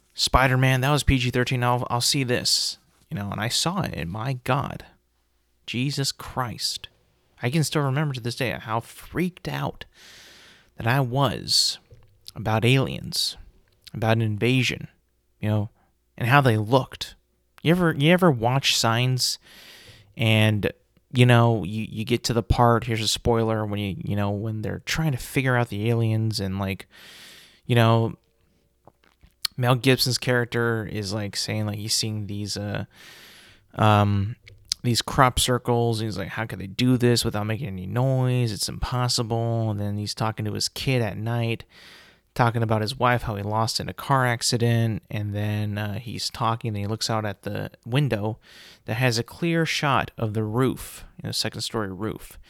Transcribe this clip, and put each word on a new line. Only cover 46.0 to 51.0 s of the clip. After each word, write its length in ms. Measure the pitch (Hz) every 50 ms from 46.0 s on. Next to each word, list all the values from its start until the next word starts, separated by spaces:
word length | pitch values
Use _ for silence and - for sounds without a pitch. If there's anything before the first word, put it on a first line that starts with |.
| 117 117 98 95 - -
talking, 380 | - - 117 113 113 113 - 117
and 80 | 107
he 100 | 101 101
looks 240 | 101 110 107 - -
out 140 | 113 110 107
at 180 | 104 98 _ -
the 260 | 101 104 104 101 - _ - -
window 540 | 120 117 139 151 123 113 104 101 110 117 - _ - - - - - - _ -
that 100 | - 110
has 240 | 110 131 127 113 117
a 40 | 120
clear 440 | - - - 170 170 165 165 160
shot 420 | 151 - - - 143 131 104 - - -
of 160 | - 117 110 104
the 100 | 110 110
roof, 600 | 107 107 120 135 123 82 - - - - -